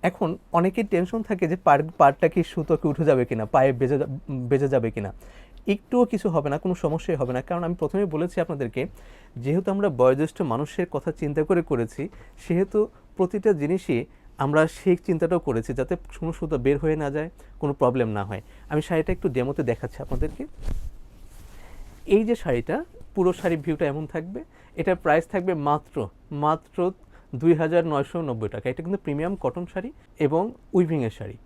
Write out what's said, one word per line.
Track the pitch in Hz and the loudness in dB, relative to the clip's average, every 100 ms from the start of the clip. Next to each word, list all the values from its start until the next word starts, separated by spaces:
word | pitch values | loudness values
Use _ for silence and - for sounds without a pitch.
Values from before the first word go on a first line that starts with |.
এখন | 180 180 170 180 - | -2 0 -2 -2 0
অনেকের | 170 180 190 202 | 2 2 0 0
টেনশন | 185 180 226 | 0 0 -4
থাকে | 214 190 165 | -4 -2 0
যে | 180 | 0
পাড়, | - 143 156 - | 4 4 4 4
পাড়টা | 139 139 165 | 4 6 2
কি | - | 2
সুতো | 165 - 151 160 | -2 -2 0 2
কি | 156 | 2
উঠে | 143 156 | 2 4
যাবে | 135 120 | 4 2
কিনা, | 117 107 | -2 0
পায়ে | 135 135 | 4 4
বেজে | 123 127 143 | 4 0 0
যা-, | 143 131 - | -2 -6 -8
বেজে | 135 123 135 139 | -6 0 2 2
যাবে | 131 113 | 2 0
কিনা। | 110 101 - - - - - - | -4 -8 -8 -18 -20 -20 -12 -2
একটুও | 202 - 247 240 | -2 2 2 2
কিছু | 214 208 | 2 0
হবে | 160 147 | 0 0
না, | 147 | -2
কোনো | 190 180 | -2 -2
সমস্যাই | 160 160 - 156 | -2 -2 -2 -2
হবে | 127 | 0
না। | 127 | -2
কারণ | 127 175 | -4 -4
আমি | 170 175 | -4 -4
প্রথমেই | 151 190 202 | -2 -2 -2
বলেছি | 151 175 - | -2 -4 -4
আপনাদেরকে, | 165 151 123 127 131 - - - - - | -4 -4 -4 -4 -6 -8 -20 -20 -18 -8
যেহেতু | 123 160 190 | -2 0 0
আমরা | 196 202 | 0 0
বয়োজ্যেষ্ঠ | 131 127 131 156 - | 4 4 4 0 -2
মানুষের | 160 113 147 - 175 | -2 -2 -4 -4 -4
কথা | - - | -4 -6
চিন্তা | 156 147 147 | -4 -4 -2
করে | 151 180 | 2 2
করেছি, | 165 131 117 - 139 - - - - | 2 -2 -2 -4 -10 -10 -20 -20 -2
সেহেতু | 175 190 214 214 - - - | 0 2 0 0 -4 -20 -2
প্রতিটা | 185 208 208 | -2 2 2
জিনিসই | 180 147 185 - 120 131 - - - | 2 2 -2 0 -2 -2 -12 -20 -4
আমরা | 135 151 160 | 2 4 4
সেই | - - 175 | 2 2 2
চিন্তাটাও | - 165 165 175 | 2 0 2 0
করেছি | 151 113 - | 0 -2 -2
যাতে | 127 131 131 - - | -4 -2 -4 -6 -8
কোনো | 165 | -6
সুতো | 165 160 147 | -4 -4 0
বের | 123 143 | 2 2
হয়ে | 156 156 | 2 0
না | 147 | -2
যায়, | 143 160 - - - | -4 -6 -10 -20 -6
কোনো | 147 | -4
প্রবলেম | 139 127 127 113 | 2 2 2 0
না | 104 98 | -2 -4
হয়। | 98 - - - | -8 -10 -20 -4
আমি | 151 | -4
শাড়িটা | 151 165 160 | 0 -2 0
একটু | 185 185 | -2 -2
ডেমোতে | 127 123 143 | 0 -2 -2
দেখাচ্ছি | 113 117 123 - | -2 -2 -4 -10
আপনাদেরকে। | 135 127 151 - 285 - - - - - - - - - - - - - - - - | -6 -2 -2 -4 -12 -8 -4 -4 -4 -10 -20 -20 -20 -20 -20 -18 -18 -16 -18 -16 2
এই | 196 | 4
যে | 220 233 | 4 0
শাড়িটা, | 170 120 120 202 349 - - - | 0 -2 0 -4 -6 -14 -12 0
পুরো | 180 | 0
শাড়ির | 180 190 165 | 2 0 -2
ভিউটা | 147 156 156 | -2 -2 -2
এমন | 143 156 | -2 -6
থাকবে। | 160 165 214 320 - - - | -8 -8 -12 -14 -20 -20 -6
এটার | 165 180 | 0 0
প্রাইস | 160 156 165 | 4 2 2
থাকবে | 202 185 | -4 -2
মাত্র, | 170 147 151 - - 101 - - | -2 0 0 -2 -6 -6 -8 -12
মাত্র | 147 147 160 _ - 175 190 - - - 131 | -2 0 0 _ -4 -4 -4 -20 -20 -12 0
দুই | 160 | 4
হাজার | 160 160 170 165 | 4 4 2 2
নয়শো | 147 139 175 | 0 -2 -4
নব্বই | 156 117 107 | -4 -4 -4
টাকা। | 113 127 | -4 -6
এটা | 127 | -6
কিন্তু | 160 196 | -4 -4
প্রিমিয়াম | - 143 165 196 | -4 -2 -2 -2
কটন | - - 175 | -4 -4 -8
শাড়ি | - 214 - _ - | -8 -10 -14 _ -2
এবং | 147 160 208 - - | 0 2 0 -4 -2
উইভিংয়ের | 190 170 160 117 | 2 2 2 -2
শাড়ি। | - 101 104 | -4 -12 -14